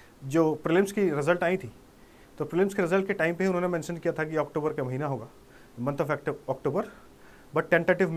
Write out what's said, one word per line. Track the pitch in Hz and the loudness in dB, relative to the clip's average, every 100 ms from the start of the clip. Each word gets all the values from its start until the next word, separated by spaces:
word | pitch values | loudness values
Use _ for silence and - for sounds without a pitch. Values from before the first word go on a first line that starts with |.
| - - | -20 -16
जो | 135 160 160 151 | -2 2 2 2
प्रीलिम्स | 160 175 202 | 2 2 2
की | 208 190 | 2 0
रिजल्ट | 147 143 175 | 2 0 2
आई | 175 185 | 0 -2
थी, | 117 - - - - - - - | -4 -16 -20 -20 -20 -20 -20 -10
तो | |
प्रीलिम्स | 147 165 196 | -4 2 2
के | 196 | 2
रिजल्ट | 170 196 190 | 2 2 0
के | |
टाइम | 190 160 170 | 0 0 2
पे | |
ही | 190 | 0
उन्होंने | 175 180 | 2 0
मेंशन | 170 147 170 | -2 -4 -4
किया | 170 156 | -4 -2
था | |
कि | 156 156 | -2 -2
अक्टूबर | 147 156 151 | -2 -2 -2
का | 147 | -2
महीना | 127 127 147 | -4 -4 -4
होगा, | 127 113 - - - - - | -4 -8 -16 -20 -20 -20 -6
month | 127 143 | -6 -2
of | 147 143 | -2 -2
Octo-, | - 131 - | -4 -6 -6
October, | 135 143 160 233 - - - - - - | -4 -2 -2 -4 -12 -20 -20 -20 -20 -4
but | 151 160 | -4 2
tentative | 165 170 180 180 | 2 4 2 2